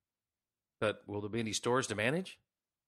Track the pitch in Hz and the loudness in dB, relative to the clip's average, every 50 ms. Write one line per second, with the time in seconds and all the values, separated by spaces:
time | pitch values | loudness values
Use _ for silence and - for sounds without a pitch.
0 | _ _ _ _ _ _ _ _ _ _ _ _ _ _ _ _ 113 104 101 - | _ _ _ _ _ _ _ _ _ _ _ _ _ _ _ _ 0 0 0 -2
1 | - - 101 104 101 104 101 117 113 110 98 - - 120 120 131 123 - 110 98 | -6 -8 -6 -4 -4 -2 -2 -2 0 0 -2 0 2 2 2 2 2 0 0 0
2 | 104 123 147 180 190 - - - _ _ _ _ _ _ _ _ _ | 2 2 2 0 -2 -6 -12 -18 _ _ _ _ _ _ _ _ _